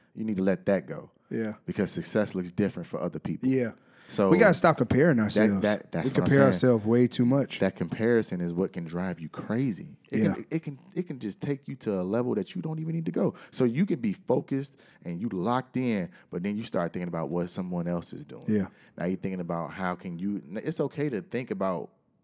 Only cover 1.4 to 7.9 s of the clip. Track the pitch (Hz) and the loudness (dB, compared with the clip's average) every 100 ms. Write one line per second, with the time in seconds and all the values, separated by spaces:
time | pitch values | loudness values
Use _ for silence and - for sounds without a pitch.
1.4 | 110 107 - - 92 85 - 110 101 92 | -6 -8 -8 -2 -2 -2 -2 0 0 -4
2.4 | 90 - 98 90 82 - - - - 78 | -4 0 -2 -2 -10 -6 -6 -6 -6 -4
3.4 | 131 131 117 - _ _ - - 190 - | 0 0 -2 -6 _ _ -6 2 6 8
4.4 | 214 - 170 - 120 123 170 120 104 101 | 6 6 4 4 2 4 6 4 2 4
5.4 | 107 98 104 104 - 85 131 - - 139 | 4 4 2 0 -2 -4 0 2 4 8
6.4 | 135 - 127 117 107 120 120 - 120 139 | 8 6 6 4 4 6 4 4 4 4
7.4 | 123 - 95 - 85 | 0 0 0 0 -4